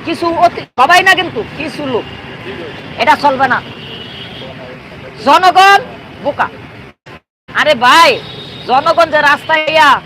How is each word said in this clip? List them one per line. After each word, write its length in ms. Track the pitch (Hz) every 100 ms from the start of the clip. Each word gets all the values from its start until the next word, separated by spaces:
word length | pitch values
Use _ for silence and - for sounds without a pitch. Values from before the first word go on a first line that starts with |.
কিছু 220 | - 320 339
অতি-, 480 | 339 349 - - -
সবাই 200 | 262 359
না 120 | 381
কিন্তু, 300 | 339 349 247 185 -
কিছু 300 | 302 - 285
লোক, 180 | 226 - - - - - - 160 - - -
এটা 180 | 254 285
চলবে 320 | 285 262 262
না। 140 | 220 - - - - - - - - - - - - - - - -
জনগণ 540 | - 320 370 349 392 403 - - - -
বোকা। 260 | 277 - 190 - - - - _ - - _ _ _
আরে 200 | 208 269
ভাই, 440 | 269 247 311 320 185 - - - - -
জনগণ 440 | 254 320 320 320
যে 100 | 302
রাস্তায় 460 | 294 285 - 311 311
ইয়া 320 | 311 294 226